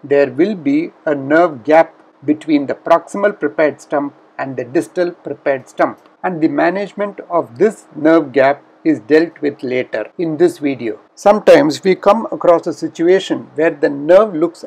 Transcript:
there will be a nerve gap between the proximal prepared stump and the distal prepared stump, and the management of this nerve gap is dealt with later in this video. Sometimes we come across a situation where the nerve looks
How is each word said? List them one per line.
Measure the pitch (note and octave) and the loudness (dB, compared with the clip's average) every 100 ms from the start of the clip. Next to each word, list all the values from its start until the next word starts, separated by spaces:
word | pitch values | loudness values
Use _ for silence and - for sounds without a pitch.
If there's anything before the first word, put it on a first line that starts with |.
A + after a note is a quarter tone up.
there | C#3 C#3+ C#3 | 0 2 2
will | B2+ F#3+ | 0 -2
be | G3 C#3 C#3+ F3 _ | 0 -2 -2 -4 _
a | - | -6
nerve | C#3+ C3+ D#3 F3 C3+ | -6 0 2 2 -2
gap | A2 D#3 D#3+ _ _ _ | 2 2 2 _ _ _
between | C3+ D3+ - D3 C3 | -4 -4 0 -2 -2
the | |
proximal | B2+ D#3 E3 - G3+ G3+ G3+ | -8 0 0 0 -4 -2 -2
prepared | D3+ D3+ D3+ C3+ | -6 -2 -2 -2
stump | - D3 C#3+ _ _ - | -6 -6 -6 _ _ -12
and | C3+ B2+ | -10 -10
the | |
distal | A#2+ D#3 - F#3 F3 | -4 -4 -4 -4 -6
prepared | E3+ D#3+ C#3+ D3+ C3+ - | -6 -12 -8 -4 -4 -6
stump, | - D#3 G#2 _ _ | -4 -4 -4 _ _
and | - E3+ | -8 -2
the | D3+ | -2
management | D3 E3 F#3 G3 - G3+ G3 - | 0 -2 -2 -8 -8 -8 -8 -6
of | E3+ A#2+ A#2 | -6 -6 -2
this | G#3 - _ | -2 -2 _
nerve | - D3+ E3 C#3+ | -2 2 2 2
gap | C3+ C3+ C#3+ _ _ | 0 2 0 _ _
is | E3 C#3 | -4 -4
dealt | G#2+ D3+ E3+ - | 2 0 0 -4
with | D3 C#3 | -8 -6
later | B2+ B2+ B2+ A2+ G#2+ - | -6 -4 -4 -8 -8 -6
in | E3 D3+ | -6 0
this | F3 E3 | 0 0
video. | C#3+ B2+ A#2 - _ - | -6 -4 -8 -10 _ -2
Sometimes | G3+ G#3 G3+ D#3+ D3+ C#3 | 2 2 6 6 4 0
we | F#3+ F3+ | -2 2
come | G3+ A3 - | 2 0 -2
across | - - E3 F3+ | -2 2 2 0
a | |
situation | C#3+ D#3+ - E3+ F#3+ - C#3 A2 C3 | -8 -10 -2 2 2 0 -8 -8 -2
where | E3 | -2
the | D3 D#3 | 0 -4
nerve | C#3+ D3 F#3 A3 | -2 4 4 4
looks | D#3 E3+ - | -2 -4 -4